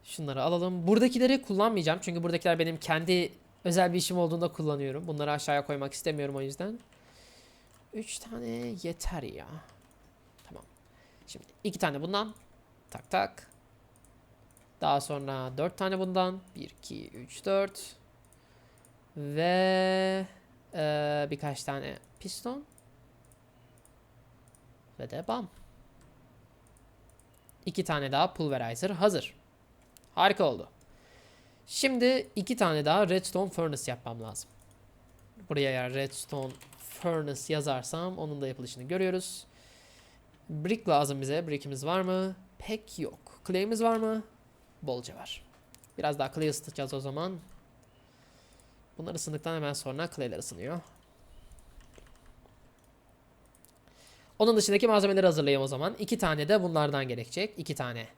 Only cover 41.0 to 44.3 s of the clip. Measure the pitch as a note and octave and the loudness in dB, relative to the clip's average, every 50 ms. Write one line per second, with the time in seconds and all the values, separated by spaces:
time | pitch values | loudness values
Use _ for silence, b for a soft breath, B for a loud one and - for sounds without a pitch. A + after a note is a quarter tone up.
41 | C#3+ C#3 C#3+ C#3 C3+ C3 D3 E3 F3 D#3+ D3 C#3+ - C#3+ C#3 C3 C#3 D#3 F3 F#3+ | 4 2 0 -2 -2 0 0 0 0 -2 -4 -4 -4 -6 -8 -4 -2 0 0 0
42 | F#3 F#3 F#3 F#3 F#3+ F#3+ F#3+ - - - - - - - A3 A3 - - - - | 2 2 0 0 0 -2 -4 -10 -16 -20 -20 -14 -6 -6 -6 -6 -6 -14 -8 -8
43 | D3 - - - - - - - - - F#3 F#3 G3 G#3+ A3+ A3 A3+ A3+ A3+ A3 | -8 -8 -8 -14 -20 -20 -20 -12 -6 -2 0 0 2 2 2 2 4 4 4 2
44 | A3 A3 A3 A3 G#3+ - | 2 0 -2 -2 -4 -10